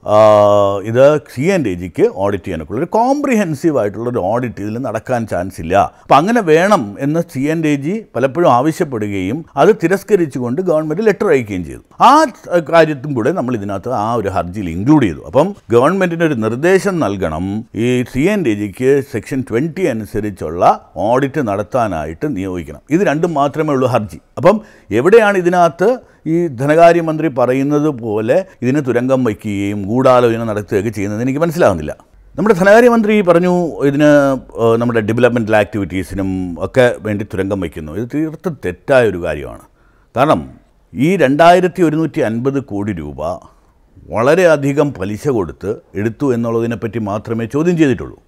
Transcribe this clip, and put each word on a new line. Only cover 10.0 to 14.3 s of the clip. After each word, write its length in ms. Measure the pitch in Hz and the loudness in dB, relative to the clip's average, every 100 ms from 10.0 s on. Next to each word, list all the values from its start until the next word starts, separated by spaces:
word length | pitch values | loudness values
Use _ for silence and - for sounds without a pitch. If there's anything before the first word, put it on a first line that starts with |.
| - 208 165 135 120 135 | 0 0 0 -4 -4 -4
ഗവൺമെന്റ് 440 | 185 156 156 156 220 | 0 -2 -2 0 0
ലെറ്റർ 220 | 190 208 | 0 2
അയക്കുകയും 380 | 139 107 95 80 | 0 0 -6 -8
ചെയ്തു. 380 | 64 _ _ | -12 _ _
ആ 220 | 208 294 311 - - 175 156 | 4 4 2 -4 -2 -2 2
കാര്യത്തും 440 | 165 160 147 143 | 4 4 0 -6
കൂടെ 180 | 131 110 | -2 -2
നമ്മൾ 240 | 180 123 120 | -2 -4 -4
ഇതിനകത്ത് 340 | 101 98 120 | -4 -8 -4
ആ 240 | 123 107 | -4 -2
ഒരു 160 | 120 | -2
ഹർജിയിൽ 400 | 98 | -2